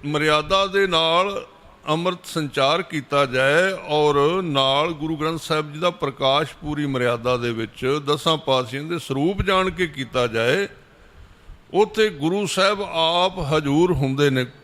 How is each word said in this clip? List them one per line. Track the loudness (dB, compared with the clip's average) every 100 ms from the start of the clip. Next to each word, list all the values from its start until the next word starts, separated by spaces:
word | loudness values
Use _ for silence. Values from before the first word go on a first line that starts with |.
| -2
ਮਰਿਆਦਾ | 0 2 2 2 0 2
ਦੇ | 0 2
ਨਾਲ | 2 2 2 0 -4 -10 -20 -20 -14 -4
ਅੰਮ੍ਰਿਤ | 0 0 -4 -6
ਸੰਚਾਰ | -6 -4 0 2 2
ਕੀਤਾ | -2 -8 -2 0 2
ਜਾਏ | 2 4 4 2 -2 -2
ਔਰ | 2 4 4 2 0
ਨਾਲ | -2 0 2 2 0
ਗੁਰੂ | -4 -6 -4
ਗ੍ਰੰਥ | -4 -4
ਸਾਹਿਬ | -2 -4 -4
ਜੀ | -4
ਦਾ | -4
ਪ੍ਰਕਾਸ਼ | -2 -6 -2 0 2 0 -8
ਪੂਰੀ | -8 -4 -2
ਮਰਿਆਦਾ | 0 0 0 0 0
ਦੇ | -2
ਵਿੱਚ | -4 -8 -4 -2 -2 -2
ਦਸਾਂ | -2 0 -2
ਪਾਤਸ਼ਾਹੀਆਂ | 0 0 0 -8 -6
ਦੇ | -8
ਸਰੂਪ | -4 0 0 0
ਜਾਣ | 0 0 0
ਕੇ | -2 -6
ਕੀਤਾ | -4 -4 -2 0
ਜਾਏ। | 0 2 0 -2 -10 -20 -20 -20 -20 -20 -20 -20 -20 -4
ਉੱਥੇ | 0 2 2 0
ਗੁਰੂ | 2 -2 0 -2
ਸਾਹਿਬ | 0 2 0
ਆਪ | -4 0 2 2 0 -2
ਹਜ਼ੂਰ | -2 0 2 4 4
ਹੁੰਦੇ | 2 0 2 2
ਨੇ | 2 -2 -8